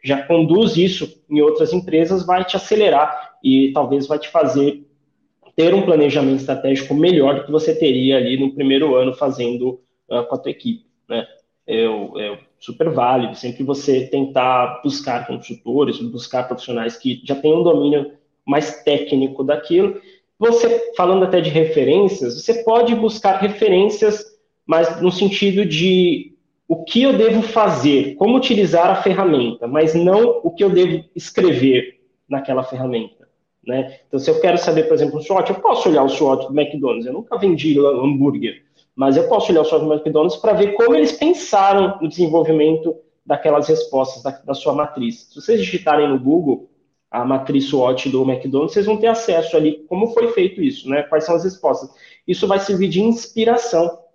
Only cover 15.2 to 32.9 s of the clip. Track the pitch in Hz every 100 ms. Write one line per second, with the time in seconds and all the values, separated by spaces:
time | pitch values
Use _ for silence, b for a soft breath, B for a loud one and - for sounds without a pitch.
15.2 | - 127 - 120 117 131 143 - 117 120
16.2 | - 127 127 123 - 120 113 - 131 123
17.2 | - 135 151 160 170 151 143 143 139 -
18.2 | _ _ - 143 147 - - 143 - 135
19.2 | 135 - 135 147 - 170 196 B B B
20.2 | _ _ 233 233 233 233 - - 180 190
21.2 | 185 180 160 156 160 151 135 170 196 -
22.2 | 123 117 - 226 - 226 240 220 220 214
23.2 | 196 190 196 - 220 185 202 208 214 208
24.2 | - _ _ _ - 160 165 165 180 180
25.2 | 196 196 202 190 202 156 175 185 180 156
26.2 | - _ _ _ _ - - 226 269 202
27.2 | 220 220 208 233 185 147 139 139 - -
28.2 | 202 254 - 220 185 170 175 190 202 185
29.2 | 190 147 117 113 117 143 160 165 175 196
30.2 | 240 - 170 - 196 175 180 160 - -
31.2 | - - 185 127 135 127 - - _ _
32.2 | _ 139 135 131 131 127 131